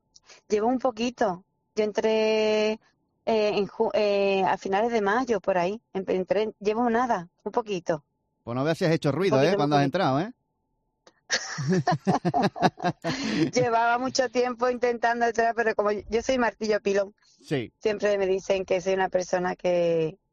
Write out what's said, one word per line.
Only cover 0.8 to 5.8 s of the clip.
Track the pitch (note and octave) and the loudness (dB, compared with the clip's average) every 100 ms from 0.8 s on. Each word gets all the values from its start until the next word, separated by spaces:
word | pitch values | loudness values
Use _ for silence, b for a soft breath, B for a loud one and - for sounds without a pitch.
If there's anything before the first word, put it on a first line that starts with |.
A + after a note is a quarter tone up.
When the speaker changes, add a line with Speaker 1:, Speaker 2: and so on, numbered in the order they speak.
| B3+ A3 B3 A#3+ A3 F3+ - _ _ - | -2 -2 -4 -2 -2 -4 -12 _ _ -4
Speaker 1:
Yo | |
entré, | G#3+ G3+ A3 A3 A3 A3 G#3+ G#3+ G#3+ | -2 0 0 2 2 2 2 2 0
eh, | A3 b _ _ _ - | -4 b _ _ _ -2
en | A3 G#3 F3+ F#3+ | 0 2 0 -2
ju-, | - A3+ | -2 0
eh, | G#3 G#3 G3+ G3 F#3+ | 2 2 2 2 2
a | F#3 F#3+ | 0 0
finales | G3 G3 A#3 | -2 0 0
de | A#3 | 0
mayo, | G3 A3+ B3 G3+ | 0 0 0 -2
por | - F#3 | 0 0
ahí. | F3 A3 | 0 -4